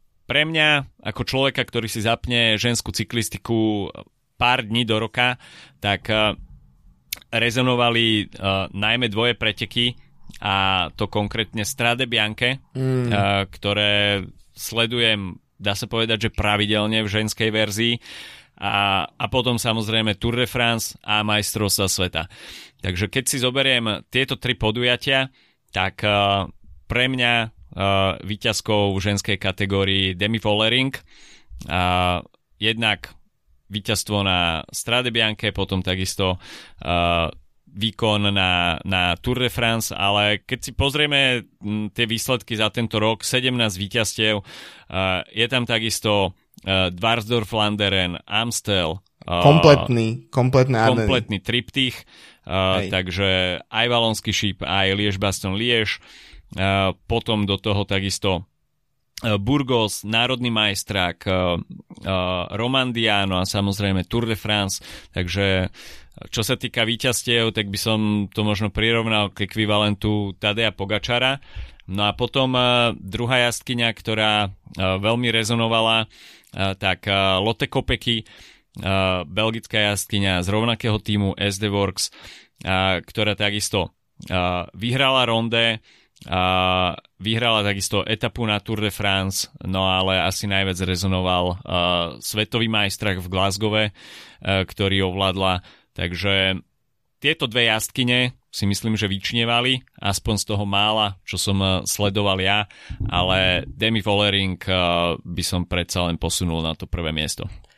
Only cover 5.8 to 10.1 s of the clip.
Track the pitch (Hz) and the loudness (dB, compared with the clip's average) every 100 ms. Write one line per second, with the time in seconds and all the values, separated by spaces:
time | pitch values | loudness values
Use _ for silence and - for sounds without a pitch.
5.8 | 101 98 - 107 107 - - - - _ | -2 -2 0 0 2 -2 -10 -20 -20 _
6.8 | - - _ - - 113 120 117 127 123 | -20 -20 _ -12 -6 -2 0 2 2 4
7.8 | 120 117 113 107 98 - 98 95 95 98 | 4 4 4 2 0 -4 -2 0 -2 -4
8.8 | 104 120 120 101 120 117 110 - 117 120 | -2 0 0 0 0 0 -2 -4 -4 -2
9.8 | 120 - - | -2 -4 -16